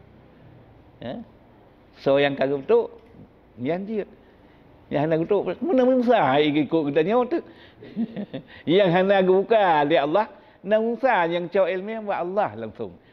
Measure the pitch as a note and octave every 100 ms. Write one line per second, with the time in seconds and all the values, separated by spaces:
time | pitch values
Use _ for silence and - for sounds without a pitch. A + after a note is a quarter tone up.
0 | - - - - - - - - - -
1 | A#2 G#3+ A#3 - - - - - _ -
2 | - C#3 C#3+ C3+ C3+ C#3 C3+ A#3 - -
3 | - - - _ _ - B2 F3 G3 A3
4 | - - - - - _ - - - C#3+
5 | D#3 D#3+ E3 G3+ D#3+ F3 C4+ C4 B3 C4
6 | A#3+ A3+ D3 C3+ D3+ D3 D3 D#3+ C#3+ C#3+
7 | D#3+ A#3+ B3 E4+ - - - - - -
8 | A3+ G#3+ G3+ C3+ - - - F3+ G3 F3
9 | F#3+ G3+ F#3 F#3+ F#3+ A3 G3 D#3 D3 D#3+
10 | C#3+ F3 A3 - - _ F#3 G#3+ A3+ A#3
11 | C4 G#3+ E3+ F3 F3 G3+ F3 F#3 G3+ A3+
12 | G#3 D3 F3 G3 E3+ G#2+ A2+ G#2+ G#2+ F2
13 | _